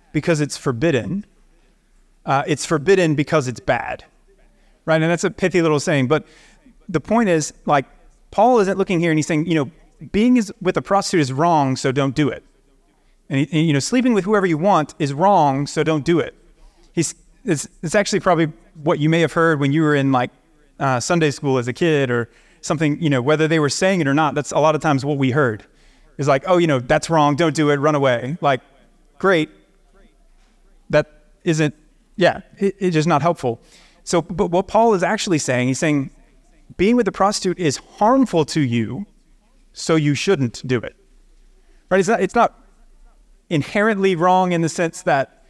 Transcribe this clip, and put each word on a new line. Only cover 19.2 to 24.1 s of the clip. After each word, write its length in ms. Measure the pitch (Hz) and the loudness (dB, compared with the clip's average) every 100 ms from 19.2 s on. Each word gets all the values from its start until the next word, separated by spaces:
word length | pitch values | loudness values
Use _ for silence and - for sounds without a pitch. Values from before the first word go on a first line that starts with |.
| 160 | 2
heard 260 | 175 165 151 | 2 2 2
when 140 | 139 | 0
you 80 | 151 | 0
were 140 | 151 147 | 2 2
in, 180 | 135 | 2
like, 180 | 131 127 - _ _ _ - | 0 -2 -8 _ _ _ -6
uh, 220 | 139 127 | -2 -2
Sunday 300 | - 175 156 | -2 0 0
school 260 | 131 143 131 | 0 -2 -2
as 100 | 120 | -2
a 60 | |
kid 360 | 120 175 151 131 | -2 0 2 0
or 200 | 120 113 _ _ _ | -2 -4 _ _ _
something, 360 | - 156 156 143 | -6 -2 -2 0
you 80 | 156 | 0
know, 120 | 135 | 0
whether 240 | 123 151 156 | 0 0 2
they 140 | 160 | 0
were 80 | 147 | 0
saying 320 | - 185 190 | 0 0 0
it 80 | |
or 60 | 139 | 0